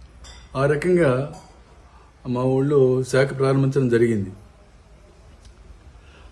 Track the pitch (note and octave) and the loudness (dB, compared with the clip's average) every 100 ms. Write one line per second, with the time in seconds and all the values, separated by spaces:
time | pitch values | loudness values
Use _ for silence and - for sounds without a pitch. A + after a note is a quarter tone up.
0 | - - - - - C3 C#3+ D3 F3 F3+ | -20 -20 -20 -20 -12 -4 -2 0 0 2
1 | D#3 B2+ D3 - - - - - - - | 2 0 -4 -12 -20 -20 -20 -20 -20 -20
2 | - _ C3 B2 C3 C3 C#3 D3 C3 B2+ | -20 _ -8 -4 -2 -2 0 2 4 2
3 | B2+ C3 C3+ C#3 C3+ C#3 C3+ C3+ B2+ A#2 | 0 0 0 0 -2 0 0 0 0 2
4 | A#2 A2 G2 - - - _ - _ - | 2 0 -6 -12 -20 -20 _ -20 _ -20
5 | - - - - - - - - - - | -20 -20 -20 -20 -20 -20 -20 -20 -20 -20
6 | - - - | -20 -20 -20